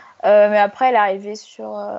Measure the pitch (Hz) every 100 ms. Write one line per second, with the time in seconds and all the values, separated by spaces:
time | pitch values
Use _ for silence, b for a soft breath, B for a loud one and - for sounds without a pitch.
0 | B B 196 208 208 208 202 - 254 233
1 | 202 196 202 214 - - 220 208 202